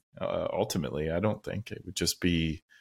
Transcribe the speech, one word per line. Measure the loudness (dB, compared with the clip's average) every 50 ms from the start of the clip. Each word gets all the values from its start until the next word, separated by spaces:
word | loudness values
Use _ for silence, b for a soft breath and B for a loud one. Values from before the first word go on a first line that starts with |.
| -18 _ _ -6
Uh, | -2 -2 0 0 0 0
ultimately, | 0 0 0 0 0 0 0 0 0 0 0 0
I | 0 2
don't | 2 2 0 0 -4
think | -6 -6 -6 -6 -8
it | -10 -10 -10
would | -8 -4
just | -2 0 0 0 2
be, | 2 4 4 4 4 2 0 -4 -8 _ -20 -20